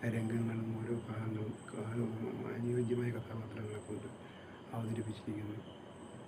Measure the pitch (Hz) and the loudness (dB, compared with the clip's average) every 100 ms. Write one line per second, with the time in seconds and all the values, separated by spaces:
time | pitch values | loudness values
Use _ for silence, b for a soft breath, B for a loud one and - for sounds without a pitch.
0 | 117 113 113 117 113 113 110 110 113 117 | 2 4 4 4 4 4 2 0 2 0
1 | - 107 110 107 107 - - - 110 117 | 2 0 2 2 0 -2 -6 -4 0 2
2 | 113 110 - - 110 113 120 123 117 120 | 2 2 -2 -2 -2 0 4 4 6 4
3 | 120 113 - 113 107 110 107 104 104 104 | 4 0 -2 -4 -4 -4 -4 -4 -4 -4
4 | - - B B B B - 120 113 113 | -4 -8 B B B B -6 -2 0 0
5 | 110 107 - 107 107 104 - - - - | 0 -2 -2 -2 -2 -4 -6 -10 -12 -12
6 | - - | -10 -10